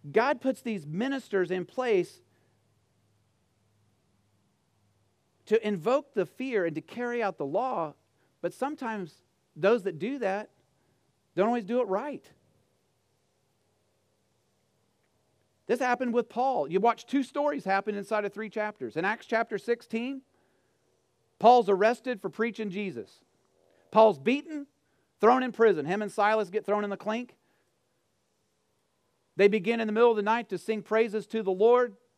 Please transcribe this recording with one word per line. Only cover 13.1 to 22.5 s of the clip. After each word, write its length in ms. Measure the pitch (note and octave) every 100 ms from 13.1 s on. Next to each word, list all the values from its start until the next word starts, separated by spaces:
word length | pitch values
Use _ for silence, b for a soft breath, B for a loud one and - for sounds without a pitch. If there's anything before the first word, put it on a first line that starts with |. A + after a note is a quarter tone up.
| _ _ _ _ _ _ _ _ _ _ _ _ _ _ _ _ _ _ _ _ _ _ _ _ _ -
This 140 | A#3+
happened 340 | B3+ B3 B3+
with 140 | A#3+ A#3+
Paul. 420 | A3+ C4 B3 C#3+
You 80 | F3+
watch 280 | A3+ A3 -
two 180 | C#4
stories 400 | B3+ C#4+ D4 D4
happen 320 | F#3+ G3 G3+ G3+
inside 280 | F#3+ G#3+
of 80 | G3+
three 160 | G#3 G#3+
chapters. 480 | A3 G#3+ G#3 B2 D3+
In 80 |
Acts 220 | F#3+ A3 -
chapter 320 | A3+ A3+ G3+
sixteen, 640 | - A#3 - A3+ B3 C4+ _ _ _ _ _ _ _ _ _ _ _ _
Paul's 280 | A3 B3 G3
arrested 520 | F#3+ G#3+ A#3+ B3+ A#3
for 100 | F#3+
preaching 400 | - A#3